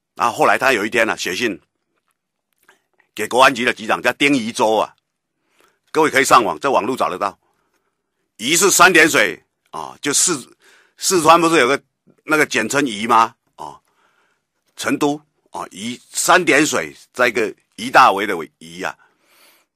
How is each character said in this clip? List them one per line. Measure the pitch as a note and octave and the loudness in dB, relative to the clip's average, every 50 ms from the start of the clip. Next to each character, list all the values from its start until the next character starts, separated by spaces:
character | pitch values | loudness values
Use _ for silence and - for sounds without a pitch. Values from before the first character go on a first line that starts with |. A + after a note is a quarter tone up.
| _ _ _ | _ _ _
然 | - - A#2 | -2 -2 -2
后 | G#2+ | 0
后 | C#3 D3+ | 0 2
来 | A2+ G2+ - | 2 2 2
他 | - C3+ | 2 0
有 | C3+ G2+ G2+ | 0 0 -2
一 | A2 | -2
天 | A2 A2+ A2+ G#2+ | 0 0 0 0
啊， | F2 | -2
写 | - - F#2+ F2+ | -4 -6 -6 -6
信 | - B2 A2 F2+ - _ _ _ _ _ _ _ _ _ _ _ _ _ _ _ _ _ _ _ _ _ _ _ _ _ _ _ _ _ _ _ | -4 -4 -4 -6 -8 _ _ _ _ _ _ _ _ _ _ _ _ _ _ _ _ _ _ _ _ _ _ _ _ _ _ _ _ _ _ _
给 | - G#2+ G2+ | -10 -8 -4
国 | A2+ B2 | 0 2
安 | C3 C#3 C#3 | 2 2 2
局 | A2+ B2 | 0 -2
的 | A#2+ | -2
局 | A2 - A2 | -4 -4 -4
长， | G#2 F#2 E2 | -6 -4 -2
叫 | E2+ B2 B2 | -2 -2 -2
丁 | - D3 C#3+ C#3+ | 0 0 0 0
仪 | B2+ G#2+ A2+ | 0 -4 -6
洲 | A2+ - A#2+ A2 A2 | -4 -2 0 0 0
啊。 | G#2 D#2 - - _ _ _ _ _ _ _ _ _ _ _ _ _ _ _ _ _ _ _ | 0 -2 -4 -8 _ _ _ _ _ _ _ _ _ _ _ _ _ _ _ _ _ _ _
各 | - D3+ | -2 0
位 | D#3+ C3+ | 0 2
可 | A2+ C3 | 2 0
以 | C3+ | 2
上 | - D3+ B2+ | 4 4 4
网， | A2 F#2 D#2 - | 2 0 -4 -4
在 | - C#3 | -2 -2
网 | A#2+ F#2 | 0 0
络 | G2 A#2+ C3 | 0 -2 -4
找 | - G2 D2+ | -4 -4 -4
得 | F2+ | -4
到。 | F2 G2+ G2 F2+ _ _ _ _ _ _ _ _ _ _ _ _ _ _ _ _ _ _ _ _ - | -4 -6 -6 -8 _ _ _ _ _ _ _ _ _ _ _ _ _ _ _ _ _ _ _ _ -10
仪 | - C3 E3 | -4 -2 0
是 | E3 G3+ F#3 | 0 2 2
三 | - - F3 F#3 | 4 4 4 6
点 | F3+ D#3+ D#3 D#3 | 6 6 4 4
水 | C3 C3 G#2+ F2+ D2+ - _ _ _ _ _ _ | 4 2 0 0 -2 -6 _ _ _ _ _ _
啊， | - D#2+ D2+ C2 B1+ - | -14 -14 -14 -14 -14 -8
就 | - C#3+ | -6 -4
四-， | C3+ - - F#3 E3 B2+ - - _ _ _ _ _ _ _ _ _ - | -2 -2 -2 -2 -4 -6 -10 -14 _ _ _ _ _ _ _ _ _ -10
四 | - - G3 F3 | -4 -2 -2 2
川 | D3+ D3+ E3 E3+ | 4 4 4 4
不 | E3 E3 | 4 2
是 | E3 D#3 | 2 2
有 | B2 A#2+ | 2 2
个 | C#3 C#3 - _ _ _ _ _ _ _ _ | 0 -2 -6 _ _ _ _ _ _ _ _
那 | B2+ D#3 | -2 0
个 | D3+ C#3 | 0 0
简 | - - B2 A2 A2+ | 0 -2 -4 -4 -2
称 | B2 C#3+ D3 | -2 -2 -2
“仪” | B2 G#2 G2+ A2 | -2 -4 -6 -2
吗？ | A2+ A#2+ A2+ A2+ A2+ - _ _ _ _ | 2 2 2 2 2 -2 _ _ _ _
啊， | - D#2 D2 C2+ - _ _ _ _ _ _ _ _ _ _ _ _ _ _ _ _ _ _ _ | -20 -18 -18 -18 -20 _ _ _ _ _ _ _ _ _ _ _ _ _ _ _ _ _ _ _
成 | - - A2+ C3+ C#3 | -8 -4 -4 -2 -2
都 | D3+ C#3+ D3 D3+ - _ _ _ _ _ | -2 -2 -2 -6 -10 _ _ _ _ _
啊， | - F2 F2 - | -16 -14 -14 -14
仪 | - F#2 G#2 A#2+ B2 - _ _ | -14 -12 -12 -12 -12 -14 _ _
三 | - - - - E3+ F#3 E3+ | -10 -4 0 2 2 2 2
点 | D#3+ C3+ C#3+ D#3 | 2 2 2 2
水 | C#3+ B2+ G2 E2 D2 C#2 - - _ | 0 -2 -4 -6 -8 -12 -20 -20 _
在 | _ - B2 B2 | _ -2 -2 0
一 | |
个 | G#2 B2 G#2+ F#2+ - _ _ _ _ | 0 -2 -4 -6 -8 _ _ _ _
仪 | - A2 C3+ | -14 -8 2
大 | - D3+ C3 A2+ | 4 6 6 6
维 | G2 G2 G#2+ | 4 2 -2
的 | G#2 G2 | -4 -4
维 | E2 D2+ - _ _ | -6 -8 -12 _ _
仪 | D#2+ E2 E2+ F2+ | -20 -20 -14 -10
啊， | F2+ D#2 - _ _ _ _ _ _ _ _ _ _ _ _ _ _ _ _ | -10 -10 -10 _ _ _ _ _ _ _ _ _ _ _ _ _ _ _ _